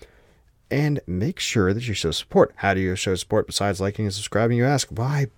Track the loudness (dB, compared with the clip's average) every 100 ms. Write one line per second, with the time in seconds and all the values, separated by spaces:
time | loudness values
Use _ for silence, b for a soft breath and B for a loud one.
0 | b b b b b _ _ 0 0 0
1 | -2 -2 -2 -2 -2 2 2 2 -2 -2
2 | -2 -4 0 4 4 2 0 2 0 -2
3 | -2 -2 0 0 0 -2 -2 0 -2 -2
4 | -4 -4 -4 0 2 2 2 0 -2 -4
5 | -2 0 -2